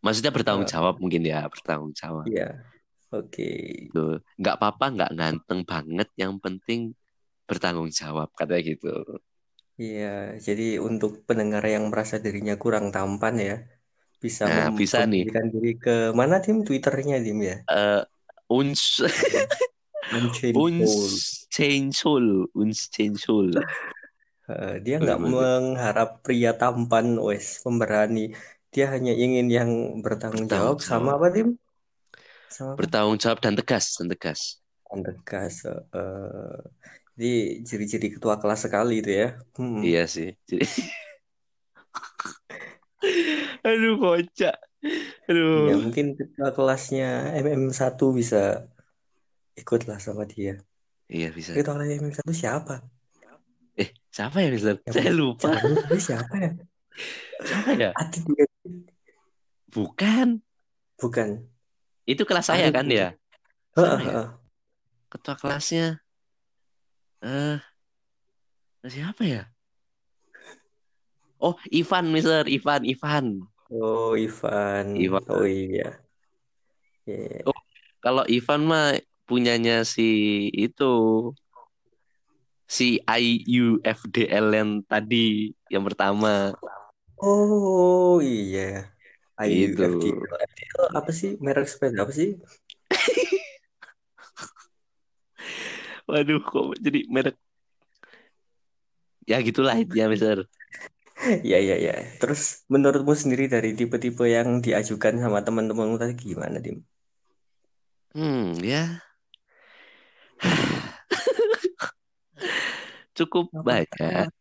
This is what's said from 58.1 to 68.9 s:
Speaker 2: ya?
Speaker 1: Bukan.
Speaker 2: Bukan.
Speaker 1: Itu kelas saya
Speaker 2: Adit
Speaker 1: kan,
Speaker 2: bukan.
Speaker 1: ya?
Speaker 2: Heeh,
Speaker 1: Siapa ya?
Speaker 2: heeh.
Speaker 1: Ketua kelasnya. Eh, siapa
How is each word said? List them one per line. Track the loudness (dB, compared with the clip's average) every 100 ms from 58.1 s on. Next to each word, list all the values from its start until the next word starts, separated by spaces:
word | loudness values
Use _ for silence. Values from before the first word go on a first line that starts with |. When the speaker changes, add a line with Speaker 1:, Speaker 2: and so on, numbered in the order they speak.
| -6 -2 4
Speaker 2:
ya? | 2 _ -16 -16 -18 _ _ _ _ _ _ _ _
Speaker 1:
Bukan. | -6 -6 0 2 4 2 0 _ _ _ _ _ _
Speaker 2:
Bukan. | -4 -2 -2 -4 -12 _ _ _ _ _ -4
Speaker 1:
Itu | -2 0
kelas | 0 2
saya | 2
Speaker 2:
Adit | 4 2
Speaker 1:
kan, | 2
Speaker 2:
bukan. | 2
Speaker 1:
ya? | 0 -4 _ _ _ _ _ 2
Speaker 2:
Heeh, |
Speaker 1:
Siapa | 4 4 0
ya? |
Speaker 2:
heeh. | -4 -6 -12 _ _ _ _ _ _ _
Speaker 1:
Ketua | -16 -10 -8
kelasnya. | -4 -4 -2 0 0 -2 _ _ _ _ _ _ _ _ _ _ _ _
Eh, | -8 -4 -2 -4 -8 _ _ _ _ _ _ _ _ _ _ _
siapa | -14